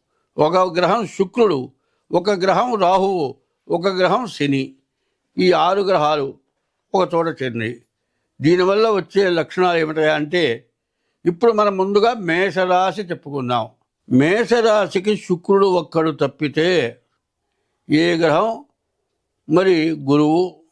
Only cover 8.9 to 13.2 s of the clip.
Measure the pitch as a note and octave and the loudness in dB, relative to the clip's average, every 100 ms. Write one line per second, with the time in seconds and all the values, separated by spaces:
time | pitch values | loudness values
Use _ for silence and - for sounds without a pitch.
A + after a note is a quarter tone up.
8.9 | G3+ E3 G3 G3 E3+ D3+ - F3+ E3+ D#3 | 0 -2 0 0 0 -4 0 0 0 -2
9.9 | D#3 D#3 D3+ D3 F3+ D3 A#2 _ _ _ | 0 0 0 -2 0 0 -2 _ _ _
10.9 | _ _ _ E3 E3+ A#3 G#3+ G#3 F#3+ F#3+ | _ _ _ -4 2 2 4 2 0 0
11.9 | G3+ A3+ A#3+ F3 E3 F#3+ E3 F#3 F3+ F#3+ | 2 2 0 -2 -2 0 -2 0 2 0
12.9 | F3+ F3+ E3 | -4 -8 -10